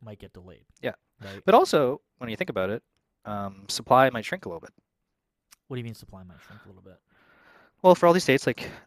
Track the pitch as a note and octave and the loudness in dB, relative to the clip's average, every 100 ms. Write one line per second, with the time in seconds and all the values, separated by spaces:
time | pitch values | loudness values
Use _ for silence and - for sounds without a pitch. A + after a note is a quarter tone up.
0 | A2 G#2 F#2+ F#2+ F#2 D#2 _ _ B2+ - | -20 -20 -20 -20 -20 -20 _ _ -12 -12
1 | _ _ G2+ G2 - A#3 F#4 D#3+ B2+ D3 | _ _ -20 -6 4 4 4 0 -2 -4
2 | _ _ A#2+ G#2+ G2+ G2+ F#2 A2 - _ | _ _ -12 -10 -8 -4 -4 -6 -12 _
3 | _ _ - G#2 G2 G2 G2 - A#2 B2+ | _ _ -12 -10 -10 -14 -12 -12 2 4
4 | C3 A#2+ - - G2 E2 - _ _ _ | 4 0 -8 -12 -12 -14 -16 _ _ _
5 | _ _ _ _ _ _ - B2+ A#2 G#2+ | _ _ _ _ _ _ -14 -12 -12 -16
6 | G#2 G2 F2+ F2 - G#2+ G2+ F#2+ F#2 F2 | -20 -20 -20 -20 -20 -20 -20 -20 -20 -20
7 | _ _ _ _ _ _ _ _ F#3 F3+ | _ _ _ _ _ _ _ _ 4 6
8 | F3 F3 - C3+ - A#2+ - - | 4 4 2 0 0 -6 -12 -18